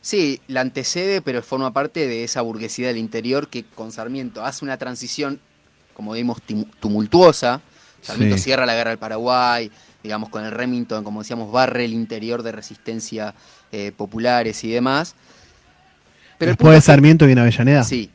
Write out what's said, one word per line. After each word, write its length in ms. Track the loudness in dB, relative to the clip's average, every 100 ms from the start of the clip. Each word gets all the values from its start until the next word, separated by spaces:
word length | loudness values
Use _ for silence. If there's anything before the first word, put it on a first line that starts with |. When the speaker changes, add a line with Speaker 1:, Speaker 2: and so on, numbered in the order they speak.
Speaker 1:
Sí, 400 | -4 -2 -2 -4 _
la 120 | -6
antecede, 600 | -4 -6 -8 -6 -2 -4
pero 200 | -4 -8
forma 300 | -6 -6 -4
parte 340 | -4 -4 -4 -4
de 180 | -4
esa 180 | -6 -6
burguesía 460 | -6 -8 -10 -6 -6
del 100 | -6
interior 500 | -6 -8 -4 -4 -6
que 160 | -12
con 260 | -14 -18 -16
Sarmiento 540 | -14 -12 -10 -12 -10
hace 220 | -12 -10 -10
una 100 | -10
transición, 640 | -10 -12 -12 -8 -8 -8 _ _ _ _ _
como 200 | -16 -12
vimos, 240 | -6 -6 -6 -8
timu-, 220 | -8 -8 _
tumultuosa. 800 | -4 -2 2 6 6 6 -2 -4 _ _ _ _
Sarmiento 380 | -14 -2 0 0
Speaker 2:
Sí. 60 |
Speaker 1:
cierra 200 | 0 0
la 100 | 0
guerra 160 | 0 -2
del 80 | -6
Paraguay, 720 | -8 -6 -2 0 0 -2 -4 _ _ _
digamos, 280 | -10 -10 -8
con 120 | -10 -10
el 60 |
Remington, 520 | -8 -6 -6 -6 -8
como 160 | -8 -12
decíamos, 320 | -10 -10 -4
barre 320 | 0 0 0
el 80 | -4
interior 500 | -4 -6 -8 -8 -8
de 100 | -8
resistencia, 840 | -12 -18 -18 -12 -12 -12 -10 -12 -14 _ _ _
eh, 200 | -12 -12
populares 720 | -10 -12 -4 0 0 -2 -6
y 60 | -6
demás. 440 | -2 0 -2 -4 _ _ _ _ _ _ _ _ _ _ _ _ _
Pero 140 | -2
el 40 | 6
Speaker 2:
¿Después 0 |
Speaker 1:
punto 140 | 10
Speaker 2:
de 80 | 10
Speaker 1:
es 60 |
que 20 | 10
Speaker 2:
Sarmiento 400 | 8 10 8 8
viene 140 | 8
Avellaneda? 420 | 4 4 4 4
Speaker 1:
Sí. 260 | 2 -4 -6